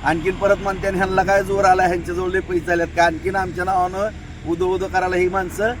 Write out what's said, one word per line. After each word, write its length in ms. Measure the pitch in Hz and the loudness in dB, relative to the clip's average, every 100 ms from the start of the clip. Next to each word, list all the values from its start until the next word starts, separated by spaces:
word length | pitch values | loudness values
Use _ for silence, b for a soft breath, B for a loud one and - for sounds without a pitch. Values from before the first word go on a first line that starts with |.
आणखीन 320 | 135 165 170 185 | 0 0 -2 0
परत 200 | 202 202 | 2 2
म्हणते, 300 | 196 190 202 | 0 -4 -2
"आणि 100 | 190 | 0
ह्यांना 260 | 190 190 | 0 2
काय 200 | 185 196 | 4 2
जोर 220 | 190 196 196 | 2 2 4
आला, 180 | 185 | 6
ह्यांच्याजवळ 460 | 185 175 170 175 185 | 4 0 -4 -4 -2
लय 100 | 190 | -2
पैसे 260 | 180 180 175 | 0 -4 0
झालेत 220 | 170 170 170 | 0 0 2
का?" 100 | 170 | 2
आणखीन 300 | 160 160 190 | 2 -4 -2
आमच्या 280 | 185 170 | -4 -4
नावानं 460 | 180 190 180 190 214 - - - 156 | -2 0 0 -2 -4 -6 -16 -12 -6
उदो 200 | 165 180 | -2 0
उदो 200 | 185 190 | 0 0
करायला 280 | 185 185 180 | 0 0 0
ही 140 | 180 | 0
माणसं 440 | 190 185 - 214 247 | 0 -4 -2 -2 -2